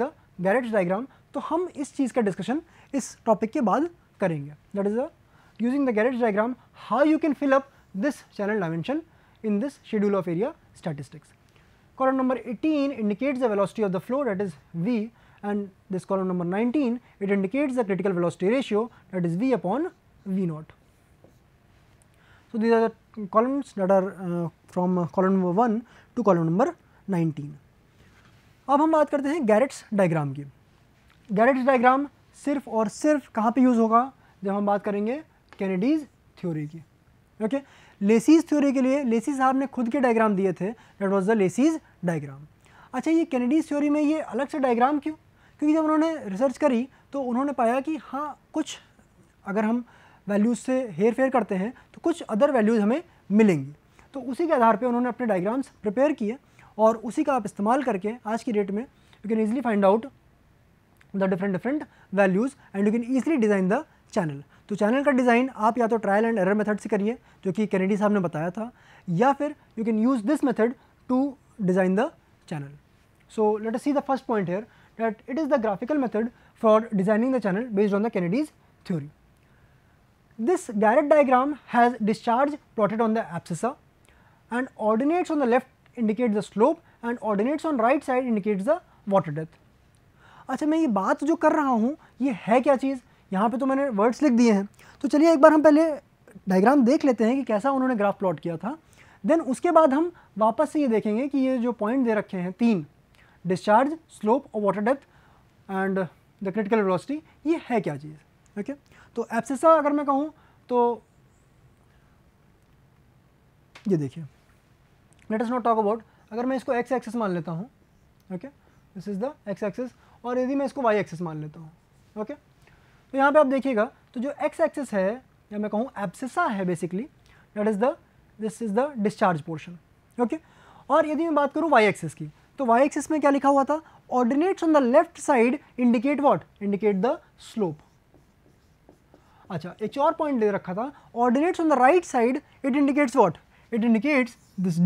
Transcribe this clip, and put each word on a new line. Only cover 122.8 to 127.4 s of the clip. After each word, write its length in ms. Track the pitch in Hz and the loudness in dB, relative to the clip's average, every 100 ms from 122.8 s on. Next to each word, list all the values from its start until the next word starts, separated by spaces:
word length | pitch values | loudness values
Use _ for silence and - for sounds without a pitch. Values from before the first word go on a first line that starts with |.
| _ _ _ 269 | _ _ _ 2
यहाँ 140 | 277 | 4
पे 60 | 302 | 6
आप 80 | 277 | 4
देखिएगा 380 | 269 269 220 233 - _ | 2 0 0 -2 -6 _
तो 60 | 254 | -8
जो 120 | 269 - | -8 -4
एक्स 160 | 294 - | -6 -2
एक्सिस 320 | 311 311 262 | -2 -2 -6
है 160 | 208 190 247 - _ - | -2 -2 -4 -12 _ -14
या 60 | 208 | -8
मैं 120 | 208 | -4
कहूँ 180 | 208 269 - | -4 -6 -6
एब्सिसा 460 | 196 - 254 - 339 | -8 -8 -6 -2 -2
है 180 | 196 180 | -2 -4
basically, 380 | 170 170 185 294 _ _ _ | -4 -6 -6 -8 _ _ _